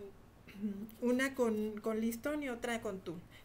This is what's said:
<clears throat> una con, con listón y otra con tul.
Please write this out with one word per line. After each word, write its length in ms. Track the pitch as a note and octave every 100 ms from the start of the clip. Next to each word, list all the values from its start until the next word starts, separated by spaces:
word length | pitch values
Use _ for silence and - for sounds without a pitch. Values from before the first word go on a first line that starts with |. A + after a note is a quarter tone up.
| G3+ - - - - G3
<clears throat> 420 | G#3 G3 A3 -
una 340 | A#3+ B3 C4+ C4+
con, 440 | A#3 G#3+ G#3+ G#3+
con 200 | A3+ A3
listón 400 | A3+ A#3 D4 D4+
y 80 | C#4
otra 320 | A#3 A#3+ A3+
con 180 | A3 F#3+
tul. 220 | F#3+ E3+ - -